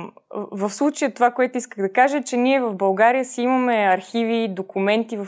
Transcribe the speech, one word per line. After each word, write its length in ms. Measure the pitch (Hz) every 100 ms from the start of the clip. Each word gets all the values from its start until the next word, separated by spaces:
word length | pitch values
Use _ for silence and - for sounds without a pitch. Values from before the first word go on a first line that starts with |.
| 170 - -
в, 340 | - 202 196 202
в 60 |
случая 400 | - 285 302 277
това, 160 | - 240
което 280 | 247 254 254
исках 260 | - -
да 80 | 196
кажа, 240 | 220 269 294
е, 80 |
че 120 | - 247
ние 240 | 254 269
в 140 | 233
България 500 | 185 196 190 226 262
си 180 | 262 -
имаме 440 | 247 254 247 226 196
архиви, 640 | 185 - 233 226 226 226
документи, 680 | 185 190 196 196 220 226
в 100 | 214